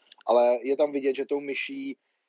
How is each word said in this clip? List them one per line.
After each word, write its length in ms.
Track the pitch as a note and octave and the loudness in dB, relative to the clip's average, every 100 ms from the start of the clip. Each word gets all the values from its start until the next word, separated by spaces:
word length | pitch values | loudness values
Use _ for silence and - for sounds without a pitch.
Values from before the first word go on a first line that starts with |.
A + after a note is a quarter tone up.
| _ _ - | _ _ 2
ale 340 | A#2+ B2 B2 | 4 4 2
je 140 | B2 C#3 | 0 0
tam 140 | D3 | 0
vidět, 240 | C#3+ C3+ C3 | 0 -2 -2
že 100 | C#3 | -2
tou 140 | C#3+ | -4
myší 580 | C#3+ C3+ - C#3 C3+ B2+ _ _ | -4 -6 -6 -8 -10 -12 _ _